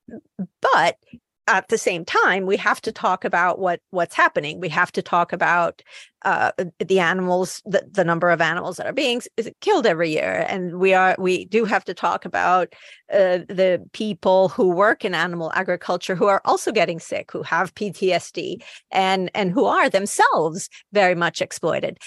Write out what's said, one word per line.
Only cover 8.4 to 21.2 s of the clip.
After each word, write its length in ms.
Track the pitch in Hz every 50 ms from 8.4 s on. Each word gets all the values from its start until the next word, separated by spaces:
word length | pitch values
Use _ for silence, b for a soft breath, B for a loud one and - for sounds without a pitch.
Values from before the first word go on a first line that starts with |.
| 165 156 165 180 - 175 180
that 80 | - -
are 80 | 113 -
being 240 | 277 311 247 240
s-, 100 | 247 - - -
is 140 | - 220 - - _
killed 280 | - 392 415 320 220
every 240 | 208 165 160 170 160
year. 340 | 156 151 - 95 190 185 -
And 320 | - 196 190 180 175 170 180
we 140 | 190 190 185
are, 220 | 185 185 185 -
we 280 | - 190 185 185 - -
do 200 | - 214 226 226
have 180 | 196 220 185 -
to 100 | - 180
talk 280 | - - 175 190 196 -
about, 480 | 185 - 180 180 175 180 185 170 - B B B B B B B -
uh, 280 | - 202 185 180 180 180 - -
the 340 | 202 180 190 185 175 - - -
people 580 | - - 220 214 196 - - 196 185 190 190 -
who 200 | - - 196 185
work 340 | 170 180 202 226 294 - -
in 120 | 196 175
animal 360 | 160 170 180 175 170 160 156 -
agriculture 600 | 185 190 175 180 170 - - 180 180 - - 190
who 120 | 165 202
are 140 | 202 196 - -
also 260 | - 330 370 - 349
getting 280 | 220 202 170 180 165 165
sick, 320 | - - - - - -
who 100 | - 113
have 320 | 151 - 165 170 185 170 -
P 180 | - 208 196
T 220 | 151 - 196 185 175
S 180 | 165 - -
D, 300 | - 180 - - 185 226 B B B B B _
and, 400 | - 190 190 190 190 190 180 - -
and 180 | - 196 180
who 140 | 180 269 190
are 240 | - 311 381 320 262
themselves 800 | - 196 196 - - - 440 539 392 202 156 160 156 196 - B B B B _ 196
very 220 | 208 190 180 180
much 260 | 175